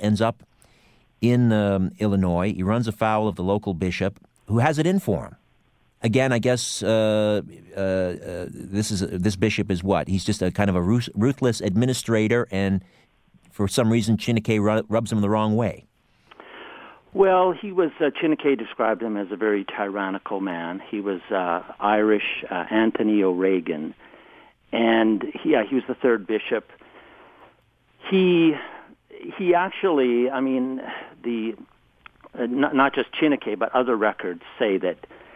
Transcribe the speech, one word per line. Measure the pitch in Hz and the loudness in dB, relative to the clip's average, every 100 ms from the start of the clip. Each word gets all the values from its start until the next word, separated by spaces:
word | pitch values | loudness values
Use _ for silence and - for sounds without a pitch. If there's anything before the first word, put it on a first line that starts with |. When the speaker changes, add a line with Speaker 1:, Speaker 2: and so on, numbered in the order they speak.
Speaker 1:
ends | 104 104 | 0 2
up | 113 - - _ _ _ _ _ _ _ | 0 -2 -12 _ _ _ _ _ _ _
in, | 113 123 120 | 2 4 4
um, | 107 101 98 92 - | 4 2 2 0 -2
Illinois. | 107 98 92 87 98 | 0 2 2 2 0
He | 104 | -2
runs | 92 113 113 | 0 0 0
afoul | 104 110 107 107 | -2 0 0 0
of | 92 | -2
the | |
local | 92 104 101 | -2 -2 -2
bishop, | 87 92 87 98 - - _ - | -4 -4 -2 -4 -6 -16 _ -4
who | 110 | 0
has | 139 151 | 2 2
it | 160 | 2
in | 190 | 0
for | - 110 107 | 0 -2 -4
him. | - _ _ _ _ _ _ | -16 _ _ _ _ _ _
Again, | 117 110 131 | 0 2 2
I | 120 | 2
guess, | 123 123 - - | 2 0 -2 -4
uh, | 101 110 107 107 107 104 - 82 - | 0 2 4 2 2 0 -4 -12 -14
uh, | 98 | -4
uh, | 95 95 92 85 - 87 90 | -2 0 0 -4 -8 -10 -10
this | 58 - 98 107 | -12 -6 -4 -2
is, | 104 | -2
this | 95 92 90 95 | -2 0 0 0
bishop | 107 - 95 | 0 0 -2
is | 92 | -2
what? | 95 92 73 | 0 0 0
He's | 95 | -2
just | - 107 | -2 -2
a | 92 | -2
kind | 87 101 | 0 2
of | 90 | 2
a | |
ruth-, | 87 117 120 | 2 0 -2
ruthless | - 113 139 131 110 | 0 0 0 0 0
administrator, | 104 95 123 123 - 113 107 117 117 | -2 0 0 0 -2 0 2 0 0
and | 95 98 98 - _ _ _ _ _ _ | -2 0 0 -4 _ _ _ _ _ _
for | - 101 | -4 -2
some | - 113 | 2 2
reason, | 117 107 110 | 4 2 0
Chineke | - 117 107 110 | 0 -2 2 2
ru-, | 101 107 - | 2 2 0
rubs | 107 117 | -2 0
him | 110 | 0
the | 101 | 2
wrong | 107 107 107 | 2 2 0
way. | 113 - - _ _ _ _ - - - - - - - _ | -2 -4 -14 _ _ _ _ -20 -20 -20 -20 -20 -20 -20 _
Speaker 2:
Well, | 196 190 185 185 | 2 4 4 2
he | 165 208 | 0 -4
was, | 185 170 - | 0 0 0
uh, | 151 | -2
Chineke | - 160 151 147 135 | 0 0 0 0 0
described | 110 - 113 110 | -2 -2 -2 -2
him | 117 104 | -2 -4
as | 95 | -6
a | 98 | -4
very | 107 104 | 0 0
tyrannical | 98 - 101 98 98 98 - 101 | -2 -6 -4 -4 -4 -6 -6 -6
man. | 95 85 85 92 - | -4 -6 -6 -8 -8
He | 104 | -6
was, | 101 92 - | -4 -4 -4
uh, | 101 90 85 90 - | -4 -2 -2 -6 -4
Irish, | 104 107 107 104 - - - | 0 2 4 2 0 -6 -6
uh, | 92 85 | -6 -2
Anthony | 110 110 - 107 107 | 2 2 2 2 2
O'Regan. | 95 90 95 95 82 78 78 - - - - - - _ _ | 2 2 2 0 -2 -6 -6 -12 -20 -20 -20 -20 -20 _ _
And, | 117 117 113 110 107 | 0 2 4 4 2
he, | - - - | -2 -6 0
yeah, | 143 | 2
he | 104 131 | 2 -2
was | - | -4
the | |
third | 123 135 117 95 | -2 0 0 0
bishop. | 110 - 113 - - - - - - - - - _ _ _ _ _ - | -4 -2 -6 -6 -16 -20 -20 -20 -20 -20 -20 -20 _ _ _ _ _ -2
He, | 190 185 175 165 143 - - - - _ - 175 - | 2 4 6 4 2 -4 -18 -20 -20 _ -18 -14 -4
he | 185 | 2
actually, | 175 185 - 196 151 127 120 123 | 2 2 -2 0 2 4 2 2
I | 135 | 0
mean, | 135 131 127 131 - - - - | 0 0 -2 -6 -10 -12 -14 -12
the, | 120 117 110 107 - _ _ _ - _ - - | -6 -4 -4 -8 -14 _ _ _ -20 _ -16 -6
uh, | 120 | -4
not, | 123 143 | 0 0
not | 139 - | 4 2
just | - 123 | 2 -4
Chineke, | - 156 139 - 104 | 0 2 2 -2 -4
but | 110 | 0
other | 127 123 113 | 0 2 2
records | 107 - 95 87 - - | 2 0 -6 -8 -10 -2
say | 117 95 | 0 0
that, | 90 85 - - - | 0 -4 -10 -20 -20